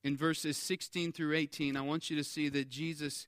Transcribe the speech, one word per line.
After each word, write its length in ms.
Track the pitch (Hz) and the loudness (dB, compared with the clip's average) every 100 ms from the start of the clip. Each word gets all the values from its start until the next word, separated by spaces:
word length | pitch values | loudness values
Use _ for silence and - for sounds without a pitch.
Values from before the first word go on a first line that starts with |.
In 120 | 139 139 | 0 2
verses 400 | 160 156 151 143 | 2 2 0 -2
sixteen 560 | - 190 - 180 170 | 0 -2 -2 -2 -2
through 220 | - 151 | 0 2
eighteen, 420 | 156 147 - 143 139 | 2 2 0 0 0
I 40 | |
want 300 | 139 156 - | 0 0 0
you 60 | 151 | -2
to 80 | |
see 240 | 143 - 147 | -2 0 2
that 180 | 139 135 | 2 0
Jesus 580 | 127 165 151 147 139 | -2 -4 -2 -4 -6